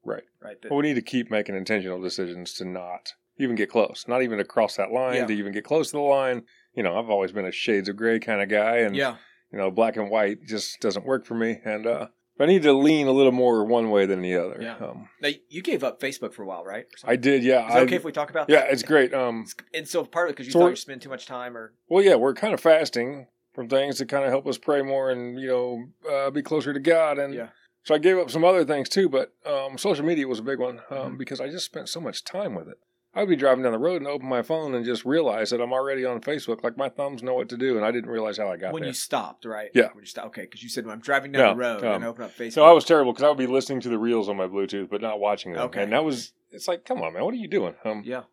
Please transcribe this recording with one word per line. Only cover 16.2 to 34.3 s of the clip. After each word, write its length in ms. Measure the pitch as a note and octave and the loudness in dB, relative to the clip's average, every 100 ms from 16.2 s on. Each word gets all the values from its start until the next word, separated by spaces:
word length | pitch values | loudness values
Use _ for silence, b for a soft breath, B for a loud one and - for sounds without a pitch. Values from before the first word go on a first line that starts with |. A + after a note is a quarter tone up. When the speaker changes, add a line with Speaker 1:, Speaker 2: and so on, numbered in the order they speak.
| A2 | -12
Speaker 2:
for 100 | - | -10
a 40 | F#2+ | -12
while, 180 | F2+ | -12
right? 200 | F2+ G#2+ | -10 -12
Or 40 | - | -14
Speaker 1:
I 20 | - - | -14 -2
Speaker 2:
something? 60 | B2 | 2
Speaker 1:
did, 220 | B2+ C#3 | 4 4
yeah. 240 | B2 B2+ A2+ | 6 4 6
Speaker 2:
Is 60 | |
it 40 | A#2+ | 4
Speaker 1:
I 20 | |
Speaker 2:
okay 140 | C3 - | 6 2
if 80 | |
we 60 | E3 | -2
talk 180 | D3+ D3 | -6 -4
about 180 | D#3 D3 | -4 6
Speaker 1:
Yeah, 120 | D3+ | 6
Speaker 2:
that? 100 | C3+ | 6
Speaker 1:
it's 100 | C3+ | 0
great. 300 | A2+ D3+ B2+ | 4 4 6
Um, 320 | C3+ B2+ A2+ A2 - _ | 2 -2 -2 -10 -18 _
Speaker 2:
And 120 | D#3+ D3+ | -10 -4
so 180 | F3 | -6
part 240 | - E3 F3 | -4 -2 -2
of 40 | |
it 40 | C#3+ | -4
'cause 100 | B2+ | 0
you 60 | |
Speaker 1:
so 60 | D#3 | 6
Speaker 2:
thought 40 | |
Speaker 1:
we're 60 | F3 | 6
Speaker 2:
you 60 | - | 4
spend 260 | - C3 | -10 -14
too 80 | C3+ | -14
much 160 | C3 - | -14 -12
time 300 | B2 B2 A#2+ | -12 -12 -14
or 180 | A2 _ _ | -18 _ _
Speaker 1:
Well, 140 | F3+ | 6
yeah, 120 | G3 | 8
we're 180 | C3+ C3 | 6 4
kinda 220 | A#2+ - F3+ | 0 -2 2
fasting 720 | E3 D#3+ D3+ A#2+ A#2+ C#3+ B2+ _ _ | 6 6 4 -4 -6 -8 -18 _ _
from 140 | - A#2 | -12 0
things 300 | C3+ C#3 B2+ | 0 0 -4
to 80 | B2 | -4
kinda 240 | C#3 C3+ | -2 0
help 160 | C3+ C#3 | 0 -2
us 100 | B2+ | -4
pray 240 | - C#3+ | 0 0
more 300 | C3+ C3+ C3+ | 0 -2 -2
and, 280 | B2 A#2+ B2+ | -4 -6 -8
you 80 | C3 | -2
know, 380 | B2+ B2 A#2+ B2+ _ D#3 | -2 -2 -6 -12 _ -4
uh, 200 | C#3 C#3 | -2 -2
be 100 | D3 | -4
closer 300 | C#3 D#3 C3+ | -2 -2 -2
to 80 | C#3 | -2
God. 380 | C#3+ E3 D#3 C#3+ | 4 4 4 0
And 160 | C#3 | -4
Speaker 2:
Yeah. 140 | C#3 A2+ b b _ | -6 -12 b b _
Speaker 1:
so 100 | - | 0
I 40 | D#3 | 4
gave 180 | E3 F#3 | 6 4
up 140 | C#3+ | 2
some 140 | D3+ | 4
other 200 | E3+ F#3 | 4 6
things 240 | C#3+ D3 B2+ | 2 0 0
too, 220 | G3 F#3 | 2 2
but, 240 | C3+ - _ | 2 -2 _
um, 320 | D#3 C#3 C3+ C3 | -6 -4 -4 -4
social 280 | G#3 D3+ D#3 | -2 0 0
media 200 | E3 C3+ | 0 -2
was 120 | A2+ | -4
a 40 | |
big 160 | A2+ C3 | -4 -4
one, 220 | B2 A#2+ - | -4 -6 -12
um, 80 | C#3 | -10
Speaker 2:
Mm-hmm. 200 | C3 C3 | -8 -10
Speaker 1:
because 200 | C3 C3+ | -10 -8
I 80 | C3+ | -8
just 160 | F3 - | -8 -10
spent 240 | D#3+ - | -10 -12
so 100 | E3 | -10
much 240 | D3 - | -8 -10
time 300 | - F#3 G3+ | -10 -8 -6
with 120 | F#2+ D#2 | -8 -12
it. 120 | - _ _ _ | -20 _ _ _
I 60 | - | -4
would 80 | G3+ | 0
be 80 | D#3 | 4
driving 260 | C3+ B2+ | 4 4
down 100 | B2+ | 2
the 60 | A2+ | 0
road 180 | D3+ F3+ | -2 -2
and 60 | C#3+ | -4
open 200 | C#3+ | -8
my 140 | C3 | -2